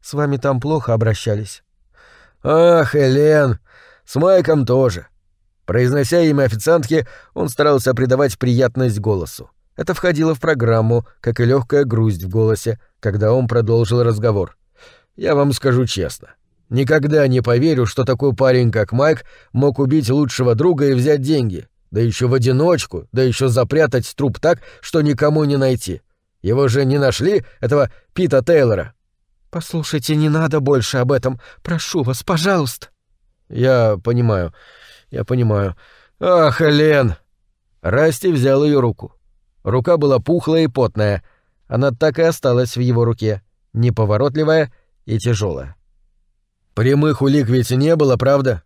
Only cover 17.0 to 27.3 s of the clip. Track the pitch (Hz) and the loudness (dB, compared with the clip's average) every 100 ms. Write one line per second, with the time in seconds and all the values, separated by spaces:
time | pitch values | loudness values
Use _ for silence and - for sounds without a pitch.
17 | 147 151 139 127 120 120 156 143 117 - | 2 2 2 2 2 0 2 0 -2 -2
18 | 123 123 139 123 131 127 120 110 101 120 | -2 0 -2 0 2 2 2 0 -2 0
19 | 147 160 - - _ 120 143 127 135 156 | 0 0 -6 -20 _ -2 -2 0 0 0
20 | 117 139 143 - 123 113 175 156 143 127 | 0 0 0 0 0 2 0 2 0 2
21 | 131 147 131 156 117 87 - _ _ 104 | 2 0 0 0 -2 -6 -14 _ _ -2
22 | 117 104 123 131 120 127 165 170 - 87 | -2 -2 0 0 0 2 2 0 -4 -12
23 | - 117 131 117 131 113 120 147 151 127 | -8 -2 -2 0 0 0 0 0 2 0
24 | - - 139 - 156 175 - - - - | -6 -4 -4 -2 -2 -2 -6 -20 -6 -2
25 | 147 135 147 151 147 143 135 123 - 92 | 0 0 0 0 0 0 0 -2 -6 -12
26 | _ _ _ _ 87 123 139 123 135 143 | _ _ _ _ -2 0 2 0 0 2
27 | 139 - 151 | 0 0 0